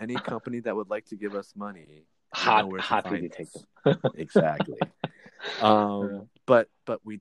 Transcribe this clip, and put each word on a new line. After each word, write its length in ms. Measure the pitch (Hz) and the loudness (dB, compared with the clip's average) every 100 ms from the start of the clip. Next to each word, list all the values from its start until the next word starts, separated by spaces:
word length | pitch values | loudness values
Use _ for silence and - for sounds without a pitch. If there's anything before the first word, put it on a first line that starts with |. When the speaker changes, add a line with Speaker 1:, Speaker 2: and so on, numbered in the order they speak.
Speaker 1:
any 140 | 110 123 | -8 -6
company 420 | - 117 - 120 | -6 -8 -6 -6
that 140 | 113 | -4
would 160 | 107 95 | -4 -4
like 160 | 107 - | -6 -8
to 100 | 101 | -10
give 180 | 104 101 | -8 -8
us 160 | 95 101 | -10 -12
money, 300 | 104 92 73 | -12 -12 -20
you 140 | 76 _ _ _ | -20 _ _ _
Speaker 2:
Hot, 300 | - 131 110 | -2 4 4
Speaker 1:
know 40 | 98 | 4
where 120 | 92 | -4
to 60 | - | -2
Speaker 2:
happy 220 | 107 92 | -2 0
Speaker 1:
find 120 | 90 | -4
Speaker 2:
to 140 | 85 - | -6 -10
take 120 | - | -16
Speaker 1:
us. 100 | - - _ | -16 -20 _
Speaker 2:
them. 140 | 147 - - | 0 2 0
<laughs> 60 | |
Speaker 1:
Exactly. 640 | - 160 214 156 143 - - - _ - _ - - - - | -4 0 2 4 0 -4 -4 -8 _ -12 _ -20 -14 -10 0
Um, 500 | 107 107 104 101 101 | 4 6 4 0 -4
Speaker 2:
Yeah. 80 | 98 110 _ - | -6 -12 _ 4
Speaker 1:
but, 220 | 120 107 _ | 4 4 _
but 160 | - 113 | -8 -8
we 160 | 110 104 | -8 -14